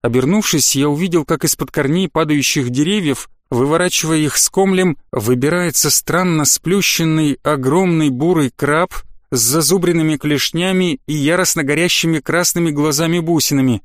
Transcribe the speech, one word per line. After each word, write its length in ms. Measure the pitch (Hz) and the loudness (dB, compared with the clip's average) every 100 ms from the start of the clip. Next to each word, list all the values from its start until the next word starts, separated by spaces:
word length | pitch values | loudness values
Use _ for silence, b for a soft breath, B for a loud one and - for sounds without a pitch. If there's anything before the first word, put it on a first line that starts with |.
Обернувшись, 720 | 120 120 127 202 208 156 - | 0 0 2 0 0 0 0
я 140 | 139 147 | 0 0
увидел, 380 | 147 185 165 147 | 0 0 -2 0
как 180 | 160 | -2
из-под 260 | 160 - - | -2 -4 -4
корней 380 | - 135 165 185 | -2 0 0 0
падающих 640 | - 156 151 131 - 123 | -2 0 0 0 0 -2
деревьев, 580 | 123 151 208 165 131 - - _ | 0 0 0 0 -4 -6 -20 _
выворачивая 680 | 120 135 165 180 - 156 160 | 0 2 2 0 0 0 0
их 200 | 151 - | 0 0
скомлем, 580 | - - 196 185 185 147 - | 0 2 2 2 0 -2 -6
выбирается 800 | - 107 127 135 175 175 - 151 | -6 0 0 2 0 -2 0 0
странно 560 | - - 156 185 160 147 | 0 0 -2 0 0 0
сплющенный 920 | - - 196 175 - 165 156 151 139 | 0 0 0 0 0 0 2 0 -2
огромный 680 | - 147 131 160 190 165 151 | -2 -2 0 2 2 2 2
бурый 420 | 127 160 175 135 - | 0 0 2 0 -2
краб — 380 | 139 151 180 - - - _ | -2 0 -2 -6 -14 -20 _
с 100 | 131 | -2
зазубренными 760 | 117 147 147 185 175 165 156 151 | 0 0 2 0 2 0 0 -2
клешнями 840 | 151 147 - 160 185 185 180 147 - | -2 -2 -2 -4 -2 0 0 -4 -6
и 60 | |
яростно 500 | 151 143 175 180 170 | -2 0 0 0 -2
горящими 560 | 139 151 170 - 165 160 | -2 0 0 0 0 -2
красными 520 | - 160 180 - 170 | -2 -2 0 0 -2
глазами-бусинами. 1120 | 147 151 143 165 175 165 170 - 139 131 113 | 0 0 0 0 0 2 0 2 2 2 0